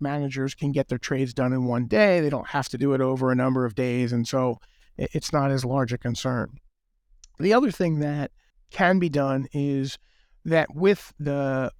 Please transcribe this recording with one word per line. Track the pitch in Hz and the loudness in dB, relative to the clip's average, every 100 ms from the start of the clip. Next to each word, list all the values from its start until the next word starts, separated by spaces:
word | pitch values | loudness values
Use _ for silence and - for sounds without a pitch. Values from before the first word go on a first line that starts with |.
managers | 143 147 139 131 135 | -4 -2 -4 -2 -4
can | - 143 | -2 -2
get | 135 131 | 0 0
their | 127 | -2
trades | - 135 131 | -2 -2 -2
done | 120 123 | 0 0
in | 131 123 | 0 0
one | 120 123 | 0 2
day. | 214 208 175 | 4 6 4
They | 147 | 2
don't | 139 - | -2 -4
have | 139 - | -4 -4
to | 120 | -2
do | 139 | 0
it | 135 | 2
over | 131 131 131 | 2 2 2
a | 127 | 2
number | 131 131 | 2 2
of | 120 104 | 0 -2
days. | 127 120 123 | -2 0 0
And | 120 117 | 0 0
so | 135 127 117 - _ _ - | 0 0 -2 -10 _ _ -8
i-, | - | -4
it's | 151 - | -4 -2
not | 151 139 | -2 0
as | 135 | 0
large | 123 139 120 | -2 -2 -2
a | 120 | -4
concern. | 123 117 131 123 - - _ _ _ _ _ - - - | -4 -4 -2 -2 -4 -10 _ _ _ _ _ -20 -20 -4
The | 175 | 2
other | 226 262 | 4 2
thing | - 175 156 | 0 0 0
that | 147 147 139 _ _ _ _ | -2 -2 -6 _ _ _ _
can | - 180 190 | 0 4 4
be | 175 | 2
done | 143 139 135 131 | 0 0 -2 -2
is | 143 143 139 135 - _ _ _ _ | -4 -2 -2 -4 -8 _ _ _ _
that | 165 160 - | 0 0 0
with | 151 190 202 - - | 0 2 2 -2 -8
the | 143 143 139 131 131 | -4 -2 -2 -2 -4